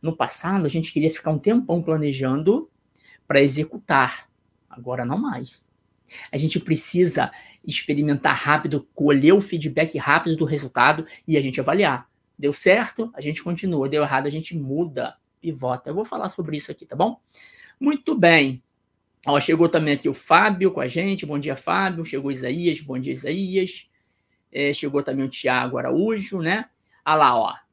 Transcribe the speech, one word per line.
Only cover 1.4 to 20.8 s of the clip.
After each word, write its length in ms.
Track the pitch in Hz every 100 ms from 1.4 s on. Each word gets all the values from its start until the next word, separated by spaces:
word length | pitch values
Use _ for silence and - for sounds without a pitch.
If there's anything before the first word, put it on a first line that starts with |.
| 202 233 254 175
planejando 880 | 165 160 147 135 131 135 156 240 320 _ _ _ _ _ _
pra 140 | 139
executar. 880 | 139 135 156 - - 143 127 - - _ _ _ _
Agora, 380 | - 123 123 120
não 120 | 160
mais. 460 | 277 139 127 - _ _ _ _ _ - -
A 60 | 135
gente 220 | 156 165
precisa 720 | - 156 - 175 180 - - - - _
experimentar 720 | - - - 147 147 143 156 135
rápido, 520 | 143 151 175 143 - -
colher 380 | 147 139 147
o 80 | 196
feedback 540 | 196 170 147 131 160 147
rápido 420 | 143 151 165 160
do 80 | 151
resultado 600 | 147 139 - 127 156 160 - -
e 100 | 156
a 40 |
gente 180 | 135 127
avaliar. 500 | 127 170 185 127 - _ _ _
Deu 180 | 143
certo, 580 | 143 - 202 226 - 226
a 80 | 180
gente 220 | 147 160
continua. 440 | 170 175 190 160 135
Deu 140 | 147
errado, 240 | 139 135 143
a 60 |
gente 260 | 156 156 165
muda, 580 | 135 143 170 127 - - _ _
pivota. 520 | 165 151 127 123 -
Eu 20 |
vou 120 | 165 220
falar 240 | - 185
sobre 280 | - 156 151
isso 140 | -
aqui, 120 | -
tá 120 | - 139
bom? 260 | 196 240 _ - - - - _
Muito 360 | 277 294 - 269
bem. 480 | 170 165 139 127 _ _ _ _ _ _ -
Ó, 100 | 143
chegou 260 | 139 160 165
também 280 | 165 151 143
aqui 120 | 147
o 60 |
Fábio 580 | 135 - 165 214 185 185
com 80 |
a 80 | 156